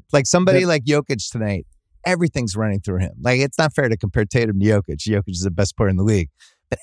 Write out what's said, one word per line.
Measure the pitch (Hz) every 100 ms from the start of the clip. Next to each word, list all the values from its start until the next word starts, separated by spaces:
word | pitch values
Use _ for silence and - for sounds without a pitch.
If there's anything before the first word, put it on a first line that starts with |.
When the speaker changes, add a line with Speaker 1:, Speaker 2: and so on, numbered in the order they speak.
| -
Speaker 1:
like | 147 123
somebody | 175 185 185
Speaker 2:
That | 180
Speaker 1:
like | 156
Jokic | 120 147 - 117 -
tonight. | 120 107 95 - _ _ _
Everything's | 175 180 170 143 117 101
running | 107 95
through | 101 90
him. | 92 -
Like, | 123 127
it's | 139 -
not | 156
fair | - 127
to | 110
compare | 101 120
Tatum | 107 123 113 98
to | 104
Jokic. | 104 90 73
Jokic | 107 104 95
is | 87
the | 95
best | 85 98 -
player | 101
in | 92
the |
league, | 104 104 73 _ - _ -
but | -